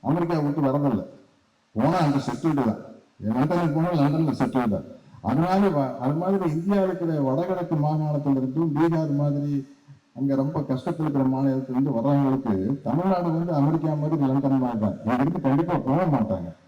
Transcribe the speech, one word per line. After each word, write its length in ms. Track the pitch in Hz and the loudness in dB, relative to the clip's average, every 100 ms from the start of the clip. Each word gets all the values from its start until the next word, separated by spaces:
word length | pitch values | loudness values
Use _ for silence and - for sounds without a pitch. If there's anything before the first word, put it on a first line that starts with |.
அமெரிக்கா 380 | - 165 165 165 | 0 0 0 0
விட்டு 220 | 143 143 | 0 0
வரதில்லை, 440 | 139 143 143 107 - - - _ _ _ _ 110 | 0 2 0 -2 -4 -16 -20 _ _ _ _ -2
போனா 220 | 139 180 | 0 2
அங்க 200 | 151 135 | 2 0
செட்டில்டு 460 | 127 120 165 143 | -2 -2 0 0
தான். 180 | 117 104 - - _ _ 101 | 0 -2 -10 -20 _ _ -4
லண்டனுக்கு 500 | 120 151 175 170 151 | 0 0 0 0 0
போனா 160 | 175 | 0
லண்டன்ல 420 | 165 143 156 156 | 2 2 2 0
செட்டில்டு 360 | 110 123 127 117 | 0 -2 0 0
தான். 200 | 98 - - - - | -2 -6 -18 -20 -8
அதனால 460 | 107 127 175 190 202 | -2 0 2 4 2
வ-, 300 | 151 131 - | 2 -2 -2
அது 160 | 127 | -2
மாதிரி 380 | 156 180 196 175 | -2 0 0 0
இந்தியா 300 | 156 180 202 | -2 0 2
இருக்கிற 300 | 190 175 170 156 | 0 -2 -2 0
வடகிழக்கு 540 | 135 139 180 180 170 156 | 0 0 -2 -2 -2 0
மாகாணத்துல 640 | 147 156 151 143 143 135 | 0 0 -2 -2 0 0
இருந்தும் 380 | 127 139 165 147 | 0 0 0 2
பீகார் 400 | 165 160 151 143 | 2 2 0 0
மாதிரி 360 | 143 143 147 143 135 - _ - _ 127 | 0 0 -2 -4 -6 -18 _ -20 _ -4
அங்க 200 | 139 135 | 0 0
ரொம்ப 240 | 139 165 | 0 -2
கஷ்டத்துல 420 | 143 131 - 156 | -4 -4 -4 -4
இருக்கிற 220 | 151 139 | -2 0
மாநிலத்துல 460 | 131 131 139 131 123 | 0 2 0 0 -2
இருந்து 220 | 127 135 | 0 0
வர்றவங்களுக்கு 640 | 113 131 143 139 131 117 95 98 139 | 0 2 2 2 0 0 -2 0 -2
தமிழ்நாடு 480 | - 139 185 185 170 | -2 0 2 2 2
வந்து 220 | 165 170 | 0 0
அமெரிக்கா 400 | 151 143 165 156 | 2 2 2 0
மாதிரி 320 | 147 151 160 135 | -2 0 0 2
லண்டன் 320 | 135 135 135 | 2 2 2
மாதிரி 220 | 127 113 | 0 0
தான். 180 | 104 - | -2 -2
இங்க 160 | 110 | -2
இருந்து 280 | 127 143 - | 0 0 0
கண்டிப்பா 340 | 139 143 170 165 | 0 2 2 0
போக 240 | 131 143 | 0 2
மாட்டாங்க. 460 | 180 135 107 95 87 - | 2 2 0 -2 -6 -14